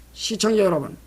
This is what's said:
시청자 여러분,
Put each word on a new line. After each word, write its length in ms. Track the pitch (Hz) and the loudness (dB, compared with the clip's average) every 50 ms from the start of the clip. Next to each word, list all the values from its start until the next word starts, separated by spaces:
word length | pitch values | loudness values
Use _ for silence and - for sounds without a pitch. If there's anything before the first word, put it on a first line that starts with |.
| - - - | -20 -20 -14
시청자 460 | - - - 226 180 - 220 226 214 | -12 -8 -6 -4 -2 0 2 2 4
여러분, 380 | 196 185 175 151 135 - - - - | 4 2 2 0 -2 -6 -10 -16 -18